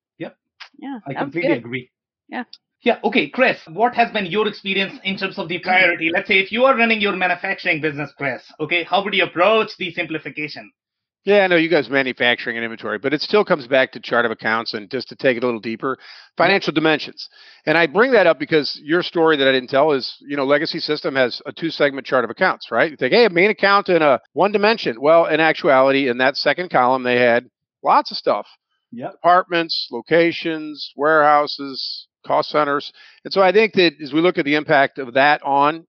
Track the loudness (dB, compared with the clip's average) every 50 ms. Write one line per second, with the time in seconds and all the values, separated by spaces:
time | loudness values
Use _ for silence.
0 | _ _ _ _ -16 -16 -16 _ _ _ _ _ -20 -20 _ -16 -14 -12 -12 -12
1 | -10 -10 -6 -6 -6 -4 -4 -2 0 0 0 0 -2 -8 -8 -10 -10 _ _ _
2 | _ _ _ _ _ _ -12 -12 -12 -12 -18 _ _ _ _ _ _ -2 -2 0
3 | -2 0 0 0 0 0 0 0 0 0 0 -2 -10 -14 -4 -2 -2 0 2 0
4 | 0 0 0 -4 -4 -2 -2 -2 -2 -2 -4 -6 -8 -4 -2 -2 -4 -4 -8 -10
5 | -8 -8 -6 -4 -6 -8 -6 -8 -8 -6 -8 -6 -2 0 2 4 4 4 2 0
6 | -2 -2 -2 -2 -2 0 0 0 0 0 0 2 4 4 4 4 2 0 0 0
7 | 0 -2 -2 -2 -2 -2 -2 -4 -4 -8 -8 -4 -4 -4 -2 -2 -2 -4 -4 -6
8 | -10 -10 -10 -8 -6 -6 -6 -8 -12 -20 -10 -10 -6 -4 -2 -4 -2 0 -2 -2
9 | -2 0 -2 -2 -2 -2 0 0 2 2 2 2 0 -2 -6 -12 -12 -10 -8 -8
10 | -8 -8 -8 -10 -10 -12 -10 -10 -12 -10 -12 -16 -20 -20 _ _ _ _ _ _
11 | _ _ _ _ _ 2 4 4 4 4 2 2 2 2 2 0 0 0 0 0
12 | 0 0 -2 0 2 2 2 0 -4 -8 -8 -6 -8 -8 -10 -10 -8 -8 -6 -4
13 | -2 -4 -4 -4 -2 0 2 0 2 2 -2 -2 -2 0 2 2 2 0 -4 -14
14 | -8 -2 0 0 0 0 -2 -4 -2 -2 -2 -2 -4 -6 -10 -10 -10 -8 -10 -10
15 | -10 -10 -14 -2 0 0 0 0 -2 -4 -4 -4 -6 -8 -10 -6 -6 -8 -8 -8
16 | -12 -20 -20 -20 -20 _ _ 0 2 2 2 0 0 -2 -2 0 0 0 0 0
17 | -4 -12 -16 -18 -20 -20 _ _ -20 -20 -20 _ _ 0 2 2 2 2 2 0
18 | 2 4 4 4 4 4 2 0 -2 0 0 0 0 -2 -8 -12 -4 -2 -2 -2
19 | -2 -2 -2 0 2 2 2 4 4 2 2 2 -2 0 0 2 2 2 2 -2
20 | -4 -8 -14 -18 -12 -8 -6 -4 0 0 0 0 0 -4 -6 -8 -6 -6 -6 -4
21 | -4 -4 0 0 0 0 -2 -8 -14 -14 -12 -8 -8 -8 -2 0 0 0 0 -4
22 | -6 -2 -2 0 0 -2 -2 -2 -2 -2 -2 -4 -8 -4 0 0 0 0 -2 -4
23 | -2 0 4 4 4 4 4 2 2 2 2 2 2 2 4 2 2 2 2 2
24 | 4 4 2 2 -2 _ _ -2 0 0 0 2 2 2 0 0 -4 -6 -6 0
25 | 2 4 4 4 4 2 2 2 2 2 2 2 2 4 4 4 4 4 2 2
26 | 0 -2 0 2 0 0 0 0 -2 -2 -2 -2 -4 -2 0 2 2 2 2 0
27 | 0 0 2 2 4 4 2 2 -2 _ _ _ _ _ _ _ 0 2 2 2
28 | 0 -2 -10 -6 -4 -2 -2 -2 -4 -12 _ _ _ _ _ _ _ _ -16 -14
29 | -14 -14 -14 _ 2 4 4 4 2 0 -2 -2 -2 -2 -6 -8 -8 -8 -10 -12
30 | -4 0 2 2 2 2 0 -4 -6 -6 -6 -6 -8 -12 -14 -14 -16 -16 -8 -2
31 | 0 2 4 4 6 6 4 4 2 0 -6 -10 -10 -10 -10 -12 -12 -14 -14 -16
32 | -20 _ _ _ _ -2 -2 -2 -2 0 -2 -2 0 0 -2 -4 -6 -10 -18 -20
33 | -20 -20 _ _ _ -4 0 2 2 4 4 4 2 2 2 2 2 2 0 -4
34 | -10 -4 -2 2 2 2 0 0 -2 0 0 -2 0 2 2 2 2 2 -2 -10
35 | -12 -2 0 2 4 4 2 0 0 -2 0 2 2 2 0 -4 -12